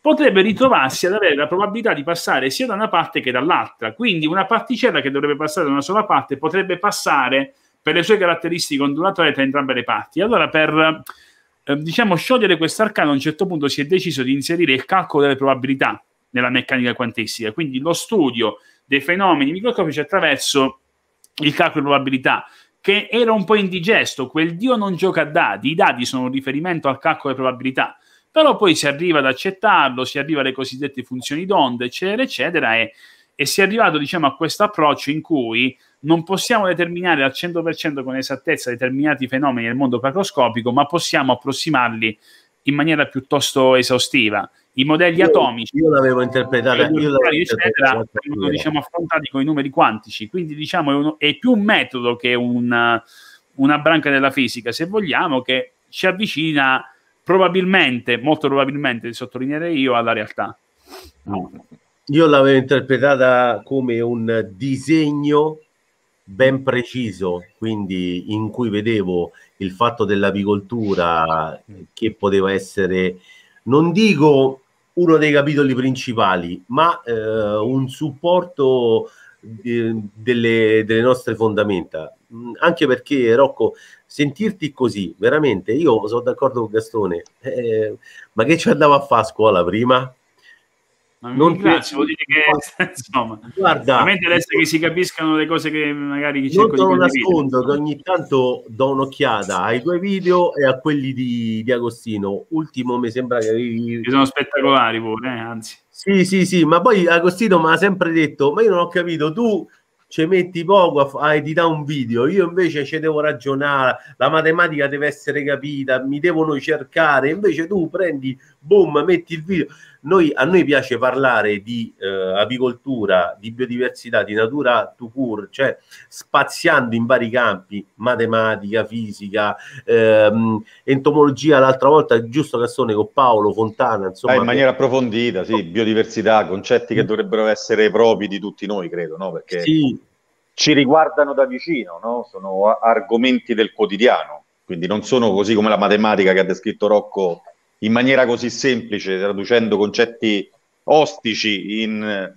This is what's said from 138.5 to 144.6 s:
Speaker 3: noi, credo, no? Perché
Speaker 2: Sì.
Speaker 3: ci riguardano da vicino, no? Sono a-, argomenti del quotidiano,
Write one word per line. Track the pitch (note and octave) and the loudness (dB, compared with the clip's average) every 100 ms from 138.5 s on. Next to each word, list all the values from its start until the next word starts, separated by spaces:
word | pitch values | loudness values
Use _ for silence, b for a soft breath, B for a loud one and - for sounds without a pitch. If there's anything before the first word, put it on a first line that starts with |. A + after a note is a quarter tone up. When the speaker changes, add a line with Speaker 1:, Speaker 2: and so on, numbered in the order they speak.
| - G2 | -10 -8
Speaker 3:
noi, | G#2 E2+ | -6 -6
credo, | E2+ E2 D#2+ | -6 -8 -8
no? | F#2+ | -8
Perché | E2 - F2+ | -10 -8 -4
Speaker 2:
Sì. | E2+ D#3+ C#3+ A2+ _ _ _ _ _ | 0 2 2 -2 _ _ _ _ _
Speaker 3:
ci | - - | -4 2
riguardano | D3+ C3 D#3 D3+ D3 C#3+ | 4 6 4 4 2 0
da | C3+ C3 | 2 0
vicino, | B2+ D#3+ D3+ F#2+ E2+ | -2 -6 -6 -6 -10
no? | A2 A#2+ A2 | -6 -6 -8
Sono | F#2+ G2 F#2+ G#2 | -14 -8 0 2
a-, | A2+ | 2
argomenti | A2+ A2+ G2+ A#2 B2+ B2+ - | 2 2 2 0 2 0 -2
del | A2+ G#2+ | 0 0
quotidiano, | - G#2 G2 A#2+ F#2 D2+ D2 _ _ | 0 -2 4 4 4 -2 -14 _ _